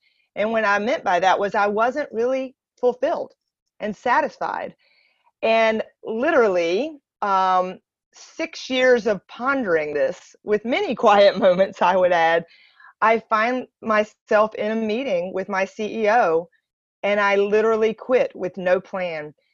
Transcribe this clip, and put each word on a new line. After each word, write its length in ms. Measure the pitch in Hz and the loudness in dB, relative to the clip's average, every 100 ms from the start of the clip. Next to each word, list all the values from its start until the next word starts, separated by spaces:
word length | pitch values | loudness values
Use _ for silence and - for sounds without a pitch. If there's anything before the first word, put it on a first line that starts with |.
| _ _ _ | _ _ _
And 160 | - 214 | -6 -2
what 140 | 226 | 0
I 140 | 208 202 | 0 0
meant 260 | 214 311 | 0 -2
by 160 | 202 175 | 0 2
that 180 | 185 160 | 2 2
was 160 | 202 | 0
I 120 | 214 208 | 0 0
wasn't 420 | 208 240 294 285 | 0 -2 -2 -6
really 460 | 220 240 262 262 - _ _ | -4 -2 -2 -6 -12 _ _
fulfilled 540 | 247 240 294 262 - _ _ _ _ - | -2 0 -2 -4 -8 _ _ _ _ -12
and 140 | 208 | -10
satisfied. 800 | - 240 285 262 - 160 87 185 - _ _ _ _ _ _ | -6 0 0 0 -4 -8 -6 -10 -16 _ _ _ _ _ _
And 400 | 226 226 220 220 - _ | 0 2 2 0 -6 _
literally, 960 | - 220 302 311 220 180 170 190 311 294 _ - | -10 -4 0 2 4 2 0 -2 -4 -10 _ -8
um, 600 | 202 190 185 185 185 - _ _ _ | -2 0 2 0 -2 -8 _ _ _
six 560 | - - - 320 - - | -20 -16 -10 -10 -10 -6
years 360 | 254 254 247 214 | 0 2 2 0
of 140 | 190 - | -4 -6
pondering 640 | - 254 277 208 160 151 | -8 -4 -2 0 -2 -2
this, 420 | 147 135 - - _ | -2 -2 -4 -14 _
with 220 | - 208 | -4 -4
many 300 | 226 330 392 | -2 -2 -2
<laughs> 100 | 220 | 0
quiet 320 | 226 202 202 185 | 4 6 6 4
moments, 460 | 190 180 196 - | 2 2 0 0
I 140 | 180 185 | 2 4
would 160 | 180 | 2
add, 340 | 175 165 170 - _ _ _ - - | 4 4 2 -2 _ _ _ -20 -2
I 160 | 214 226 | 2 2
find 480 | - 214 233 254 - _ | 0 -2 0 -4 -8 _
myself 720 | 220 214 214 _ - 214 214 | -2 0 -2 _ 0 2 2
in 160 | - 208 | -2 -4
a 40 | 226 | -4
meeting 580 | 220 220 277 175 185 | -4 -4 -2 -4 -4
with 160 | 185 190 | -6 -4
my 160 | 190 190 | -4 -4
C 380 | - 208 220 | -6 -8 -2
E 60 | 208 | 2
O, 380 | 240 185 165 175 _ _ _ _ _ | 2 2 0 -4 _ _ _ _ _
and 180 | 196 208 | -2 0
I 140 | 202 | 2
literally 580 | 202 202 214 220 220 220 | 2 2 0 0 0 -2
quit 420 | 220 - 247 170 | -4 -2 0 0
with 220 | - 180 190 | -6 -10 -4
no 240 | 180 185 | -2 -2
plan. 540 | - 190 180 156 151 - _ | -2 -8 -8 -8 -12 -16 _